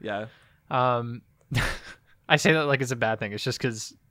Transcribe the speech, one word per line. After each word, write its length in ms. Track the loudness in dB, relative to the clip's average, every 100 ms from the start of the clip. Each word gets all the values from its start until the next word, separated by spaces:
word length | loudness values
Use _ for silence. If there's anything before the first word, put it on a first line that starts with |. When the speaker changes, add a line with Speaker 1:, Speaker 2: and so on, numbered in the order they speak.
Speaker 1:
Yeah. 260 | -6 -6 -6 -14 -20 _ -4
Speaker 2:
Um, 520 | 0 2 0 -2 -10 -16 _ -4 -2 -2
<laughs> 540 | -4 -12 -20 _ _ 2
I 80 | 4
say 160 | 6
that 140 | 4 4
like 140 | 2
it's 120 | 0
a 40 | 0
bad 220 | 0 0
thing. 140 | -2
It's 100 | -4
just 160 | -4 -2
'cause 340 | -2 -4 -10 -16 _